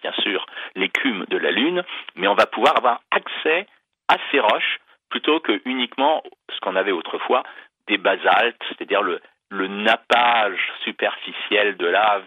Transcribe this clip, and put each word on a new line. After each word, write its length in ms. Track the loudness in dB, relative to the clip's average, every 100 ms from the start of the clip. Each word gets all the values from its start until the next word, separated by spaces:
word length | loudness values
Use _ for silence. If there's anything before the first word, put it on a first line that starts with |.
bien 120 | -8 -4
sûr, 220 | -2 -2 -6 -12 -10 -4
l'écume 500 | -2 0 -2 -4 -4
de 100 | -2
la 140 | 0
Lune, 320 | 0 0 -2 -6 -12 -14 -2
mais 140 | 0
on 60 | 2
va 100 | 2
pouvoir 320 | 4 2 4
avoir 240 | 2 0 -2
accès 560 | -4 -4 -4 -2 -2 -4 _ _ _ 0
à 80 | 0 2
ces 80 | 2
roches 400 | 2 2 -2 -6 _ _ -10
plutôt 320 | -4 0 0
que 200 | 0 -2 -2
uniquement 580 | -4 -4 0 2 0 -4 _ -14 -8
ce 40 |
qu'on 160 | -2 0
avait 160 | 0
autrefois, 500 | -2 -4 -6 0 0 -2 -16 -20 _ -4
des 80 | 0
basaltes, 680 | 0 2 4 4 2 -2 -12
c'est-à-dire 320 | -10 -2 0
le, 180 | 0 -4 -8 _ -12
le 180 | -6 -4
nappage 1040 | -2 0 0 2 2 4 2 0 -2 -6 -6 -10
superficiel 920 | -4 -4 -4 -12 -10 0 2 2 0
de 100 | 0
lave 380 | 2 2 2